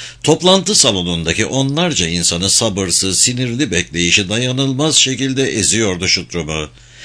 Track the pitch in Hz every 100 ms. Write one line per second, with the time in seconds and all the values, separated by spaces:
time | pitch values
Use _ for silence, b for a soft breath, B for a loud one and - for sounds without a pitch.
0 | B B - 165 180 190 175 208 127 98
1 | 87 85 80 87 107 131 135 143 175 131
2 | 85 87 82 85 95 - 113 98 95 85
3 | 95 87 - 127 127 120 147 87 - 82
4 | 87 104 92 110 127 127 135 131 156 139
5 | 131 123 135 131 131 87 87 107 107 90
6 | 90 - 87 87 78 78 76 B B B